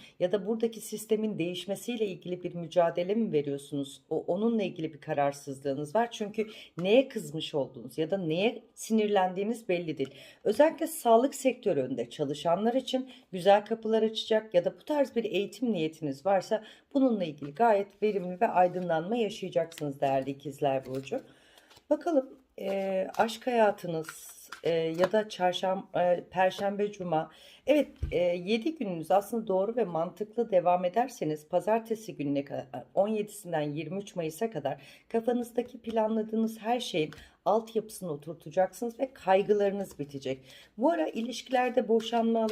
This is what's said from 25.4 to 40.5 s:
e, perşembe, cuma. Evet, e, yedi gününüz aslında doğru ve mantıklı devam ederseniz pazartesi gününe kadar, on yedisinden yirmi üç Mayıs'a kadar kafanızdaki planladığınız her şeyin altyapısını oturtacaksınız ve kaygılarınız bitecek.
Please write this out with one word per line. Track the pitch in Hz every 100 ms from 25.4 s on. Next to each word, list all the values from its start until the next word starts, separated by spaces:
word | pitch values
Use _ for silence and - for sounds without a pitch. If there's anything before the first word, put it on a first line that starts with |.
| 180 175 190 190 - -
e, | 175 175 -
perşembe, | 180 185 - 202 202 208
cuma. | 208 180 160 160 - - - -
Evet, | 294 269 - -
e, | 160
yedi | 175 180 180 226 226 320
gününüz | 208 170 156
aslında | 190 202 233 220
doğru | 185 196 240
ve |
mantıklı | 196 165 170 - 208 - 233
devam | 185 170 180 180
ederseniz | 196 262 - 160 151 -
pazartesi | 180 175 226 226 214 - 147
gününe | 143 143 139
kadar, | 131 131 127 123
on | - 202
yedisinden | 220 208 - 175 160
yirmi | 151 147 156 190
üç | 208 180
Mayıs'a | 160 156 226
kadar | 160 139 127 - - _
kafanızdaki | 226 226 240 226 - 240 -
planladığınız | 226 226 214 220 220 220 220 -
her | 214 247
şeyin | - 180 156 - - _ 170
altyapısını | 214 220 220 214 - 180
oturtacaksınız | 147 156 160 160 165 185 - 233 226
ve | 269
kaygılarınız | - - 190 202 208 202 196 196 -
bitecek. | 143 139 131 131 -